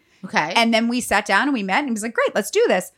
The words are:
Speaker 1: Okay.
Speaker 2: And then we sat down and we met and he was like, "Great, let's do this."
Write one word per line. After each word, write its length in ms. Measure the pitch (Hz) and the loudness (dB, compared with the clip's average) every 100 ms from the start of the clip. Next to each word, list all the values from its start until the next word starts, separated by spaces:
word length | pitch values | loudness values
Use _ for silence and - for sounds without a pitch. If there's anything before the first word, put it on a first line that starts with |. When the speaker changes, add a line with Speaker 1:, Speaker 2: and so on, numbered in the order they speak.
| _ _ | _ _
Speaker 1:
Okay. 300 | 185 208 156 220 | -4 -2 0 2
Speaker 2:
And 160 | 233 | 2
then 160 | 226 233 | 2 0
we 140 | 247 | -2
sat 240 | - 202 208 | 0 0 2
down 160 | 196 | 0
and 100 | 262 | 2
we 100 | 262 | -2
met 180 | 190 208 | 0 -2
and 80 | 294 | -2
he 40 | |
was 100 | 220 | -4
like, 120 | 226 | -4
"Great, 200 | 330 539 | -2 -2
let's 160 | 202 208 | -2 -2
do 140 | 403 453 | 2 2
this." 220 | 190 - | 2 -2